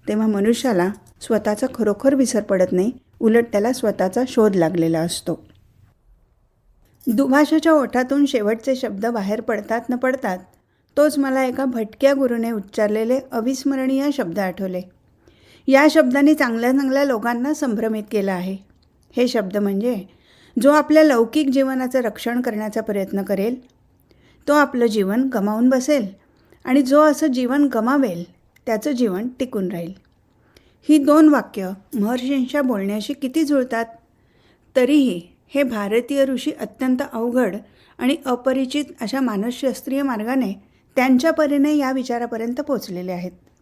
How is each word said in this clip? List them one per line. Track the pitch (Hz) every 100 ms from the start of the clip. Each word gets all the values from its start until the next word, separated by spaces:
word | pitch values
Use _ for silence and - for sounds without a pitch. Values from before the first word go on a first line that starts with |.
| -
तेव्हा | 208 220
मनुष्याला | 202 208 233 269 196 180 208 - _
स्वतःचा | - 220 214 208 262
खरोखर | 254 214 202 269
विसर | 269 240 226
पडत | 208 190 185
नाही, | 185 202 - _ -
उलट | 226 226 233
त्याला | 208 214
स्वतःचा | 254 220 196 185 185 262
शोध | 254 214 190
लागलेला | 160 175 165 165
असतो. | 170 - - 170 - _ _ _ _ _ _ _ _ _ _ _ _ _ _ _ -
दुभाषाच्या | 220 269 269 294 320 311
ओठातून | 311 254 247 254 277 285
शेवटचे | 262 208 226 247 262
शब्द | 254 202 226
बाहेर | 233 190 214
पडतात | 233 214 208 233 240
न | 247
पडतात, | 254 262 240 185 - _ _ _ _ -
तोच | 302 294
मला | 269 262
एका | 262 254
भटक्या | 269 240 214 - 277
गुरूने | 277 262 233 226
उच्चारलेले | 226 190 - 214 214 226 262 269
अविस्मरणीय | 240 226 262 277 269 262 269 285
शब्द | 277 196 170
आठवले. | 190 180 190 180 185 _ _ _ _ _ _ _ -
या | 262 302
शब्दांनी | 320 262 269 285
चांगल्या | 302 269 226 240
चांगल्या | 262 269 269
लोकांना | 285 233 233 240 262
संभ्रमित | 302 277 208 220 220 208
केलं | 214 196
आहे. | 185 180 190 _ _ _ _ _ -
हे | 247
शब्द | 247 190 202
म्हणजे, | 202 196 233 226 175 _ _ _ _ -
जो | 247
आपल्या | 302 294 302
लौकिक | 311 247 226 294 277
जीवनाचं | 269 269 262 254 262
रक्षण | 233 - - 240
करण्याचा | 247 214 214 214
प्रयत्न | 220 202 190 196
करेल, | 190 196 202 254 - _ _ _ _ _ _ _ -
तो |
आपलं | 294 285 254 233
जीवन | 214 190 220 269
गमावून | 240 202 214 247
बसेल, | 262 254 294 196 - _ _ _ _
आणि | - 262
जो | 254 285
असं | 311 294 311
जीवन | 254 247 277 285
गमावेल, | 240 226 285 262 170 175 _ _ _ -
त्याचं | 220 302
जीवन | 247 240 185 240 247
टिकून | 254 220 185
राहील. | 180 165 196 _ _ _ _ _ _ _ _ -
ही | 302
दोन | 277 294 311
वाक्य | 285 - - 185 190 _
महर्षींच्या | 226 202 247 254 277 254 294
बोलण्याशी | 262 220 196 208 208
किती | 285 262 285
जुळतात. | 294 285 254 226 233 - _ _ _ _ _ _ _ -
तरीही | 254 294 262 175 - _ _
हे | 277
भारतीय | 285 220 202 220 240 277
ऋषी | 269 254 302 -
अत्यंत | 214 - 254 254 285
अवघड | 233 233 240 240 190 - _ _ -
आणि | 247 330 262
अपरिचित | 247 262 262 254 285 294 -
अशा | 214 262
मानसशास्त्रीय | 262 208 220 247 269 220 - 269
मार्गाने | 277 226 214 262 226 - - _ _ -
त्यांच्या | 254 254 320
परीने | 320 302 285 277 302
या | 262
विचारापर्यंत | 269 254 240 233 226 226 247
पोचलेले | 285 254 - 180 180
आहेत. | 180 180 - _ _